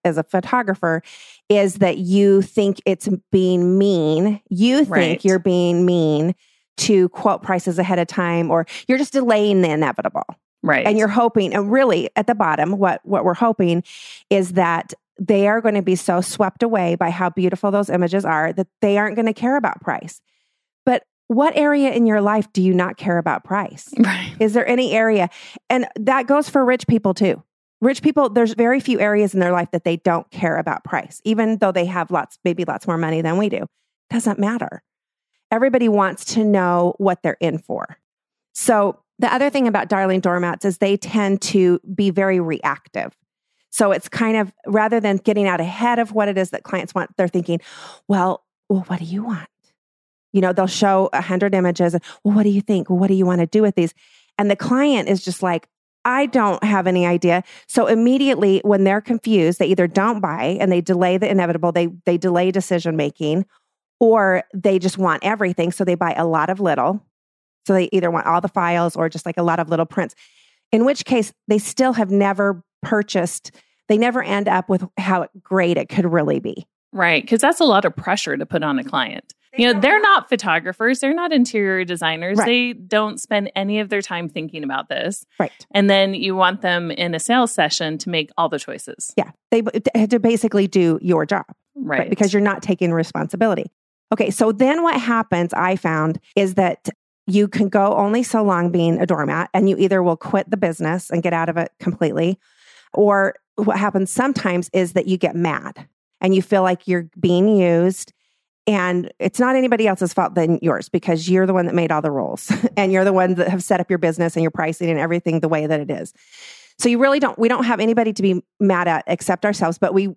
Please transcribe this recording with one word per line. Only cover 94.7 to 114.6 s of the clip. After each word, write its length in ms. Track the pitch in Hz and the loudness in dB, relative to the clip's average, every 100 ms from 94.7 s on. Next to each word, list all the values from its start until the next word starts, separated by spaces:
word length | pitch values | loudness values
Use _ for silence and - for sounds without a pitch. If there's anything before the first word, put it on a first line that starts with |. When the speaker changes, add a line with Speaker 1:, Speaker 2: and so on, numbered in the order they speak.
| 320 | 2
Speaker 1:
what 140 | 339 277 | 0 0
happens, 520 | 233 226 220 175 170 | 0 -2 0 -2 -2
I 240 | - 185 190 | 0 0 0
found, 440 | 165 156 160 160 _ - | -2 -2 -2 -4 _ -2
is 180 | 196 | 0
that 340 | 185 180 - - - _ _ - | 0 0 -2 -10 -12 _ _ -2
you 220 | 202 208 | 2 2
can 200 | - 202 | 0 0
go 260 | 202 196 | 2 2
only 280 | 208 202 226 | 2 0 0
so 200 | 240 226 | 0 0
long 280 | 208 175 175 | 0 0 0
being 280 | 175 165 165 | 0 0 0
a 40 | 180 | 0
doormat, 440 | 156 147 156 - | -2 -2 -4 -2
and 160 | 190 190 | 0 2
you 80 | 190 | 2
either 260 | 190 190 | 2 2
will 140 | 180 160 | 0 -2
quit 320 | - 202 185 | -2 -2 -2
the 60 | 196 | -2
business 540 | 175 160 160 180 - | -2 -2 -4 -4 -4
and 120 | 170 | -2
get 120 | 170 | -2
out 160 | 170 165 | -2 -2
of 80 | 165 | -4
it 140 | - _ | -6 _
completely, 600 | 196 - 160 147 170 190 _ _ _ - _ | -6 -2 -2 0 -2 -4 _ _ _ -20 _
or 400 | - 208 196 196 - _ - | 0 2 4 0 -4 _ -4
what 200 | 208 208 | -2 0
happens 340 | 202 190 190 | 0 0 -2
sometimes 600 | - 269 262 190 175 175 | -2 -2 -2 -2 -2 -2
is 220 | 185 175 | -2 0
that 120 | 185 190 | 0 0
you 120 | 180 | 0
get 180 | 170 170 | 0 0
mad 500 | 170 139 - - - _ _ - | -2 -2 -8 -16 -20 _ _ -4
and 120 | 190 | 0
you 60 | 190 | 2
feel 220 | 185 196 | 2 2
like 260 | 185 180 - | 2 0 -2
you're 220 | 180 165 - | -4 -4 -2
being 340 | 175 175 208 | 0 4 4
used. 600 | 208 175 170 180 185 - _ _ _ _ _ - | 4 4 4 2 -2 -10 _ _ _ _ _ -2
And 460 | 202 180 180 175 - | 0 0 -2 -4 -6
it's 200 | 190 - | -4 0
not 160 | 247 262 | 2 2
anybody 300 | 254 226 214 | 2 2 0
else's 260 | 190 175 | 0 -2
fault 200 | - 170 | -2 -2
than 240 | 175 160 165 | 0 0 0
yours, 260 | 165 - - | 0 -2 -2
because 400 | 175 - 165 170 | -4 -2 -2 2
you're 160 | 185 185 | 2 2
the 60 | |
one 120 | 185 175 | 0 0
that 80 | |
made 160 | 175 165 | 0 0
all 80 | 156 | -2
the 80 | 151 | -2
rules 400 | 139 73 - - - | -2 -4 -6 -4 -2
<laughs> 120 | 240 - | -2 0
and 140 | 190 | 0
you're 120 | 190 | 2
the 80 | 196 | 2
one 220 | 190 185 | 2 2
that 140 | 180 180 | 0 -2
have 140 | 185 | -2
set 160 | - 180 | 0 -2
up 100 | 175 | 0
your 80 | 175 | -2
business 380 | 165 160 165 165 | 0 0 -2 0
and 60 | |
your 80 | 160 | -2
pricing 380 | - | -2